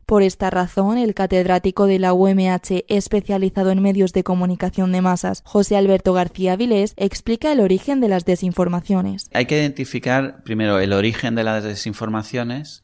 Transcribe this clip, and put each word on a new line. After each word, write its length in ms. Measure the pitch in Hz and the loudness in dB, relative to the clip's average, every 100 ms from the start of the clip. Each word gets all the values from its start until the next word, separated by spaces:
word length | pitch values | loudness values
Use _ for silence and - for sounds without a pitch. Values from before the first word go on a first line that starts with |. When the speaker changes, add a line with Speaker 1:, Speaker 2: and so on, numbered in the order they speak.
| - | 0
Speaker 1:
Por 180 | 208 | 2
esta 260 | 190 - 190 | 2 0 -2
razón, 480 | 185 180 - 196 240 | -2 -2 -2 0 0
el 160 | 226 | -2
catedrático 720 | 196 190 185 185 180 190 185 202 | -2 0 0 2 2 0 2 2
de 120 | 190 | 2
la 160 | 185 | 2
U 140 | 185 190 | 4 4
M 220 | 190 185 | 4 2
H 340 | 180 - 180 - | 0 -2 -4 -2
especializado 840 | 202 - 208 - 196 190 196 190 | -2 0 -2 -2 -2 0 0 0
en 100 | 190 | 2
medios 300 | 196 196 185 | 2 2 2
de 140 | 185 185 | 0 -2
comunicación 640 | 180 180 175 180 196 185 | -2 -2 -2 -4 -2 0
de 100 | 185 | 0
masas, 400 | 185 180 185 190 - | 0 0 -2 -8 -2
José 320 | 208 196 208 | 0 2 4
Alberto 340 | 196 190 185 | 4 4 4
García 460 | 180 175 - 185 185 | 0 -2 -2 -2 0
Vilés, 360 | 247 208 208 - | 0 0 0 -2
explica 560 | 202 - - 233 302 | -4 -4 -4 -2 0
el 80 | 285 | 2
origen 400 | 190 190 - 277 | 4 2 0 0
de 80 | 226 | 2
las 160 | 185 170 | 2 0
desinformaciones. 1040 | 180 180 175 175 175 - 190 190 196 - | 0 -2 -2 -2 -2 -2 -2 -2 -8 -6
Speaker 2:
Hay 120 | - 123 | -4 0
que 120 | 151 | 0
identificar 880 | 147 139 131 123 127 127 135 - | 0 -4 -8 -6 -2 -2 -2 -8
primero 360 | - 110 107 98 | -8 -2 0 2
el 120 | 98 | 2
origen 420 | 98 110 113 120 117 | 0 0 -2 -4 -2
de 100 | 110 | -2
las 180 | 107 | -4
desinformaciones, 1200 | 107 98 113 101 110 110 104 127 117 131 147 - | -6 -8 -10 -8 -6 -6 -6 -8 -6 -10 -12 -20